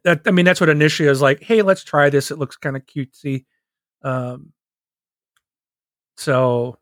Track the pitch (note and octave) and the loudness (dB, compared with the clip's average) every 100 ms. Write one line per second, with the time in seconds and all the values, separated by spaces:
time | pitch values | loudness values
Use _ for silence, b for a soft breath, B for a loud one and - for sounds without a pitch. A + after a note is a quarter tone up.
0 | F3 D#3+ - F3+ F3+ F3+ E3 D3 D#3 D#3 | -2 0 0 2 2 2 2 2 2 2
1 | D3 C3+ C#3 C#3+ - A3 G3 F#3+ - C#3+ | 0 2 0 0 0 0 2 -2 -2 0
2 | C#3+ C#3 - D3+ C3+ - D3 C3+ _ D3 | 2 2 -2 -8 -10 -8 -10 -10 _ -12
3 | B2+ _ C#3+ C3+ _ _ _ _ _ _ | -12 _ -8 -8 _ _ _ _ _ _
4 | C3+ B2+ B2 C3 D3 _ _ _ _ _ | -8 -6 -8 -12 -20 _ _ _ _ _
5 | _ _ _ _ _ _ _ _ _ _ | _ _ _ _ _ _ _ _ _ _
6 | _ - D#3 C3 B2+ A#2+ B2 - | _ -10 -2 0 0 0 -4 -10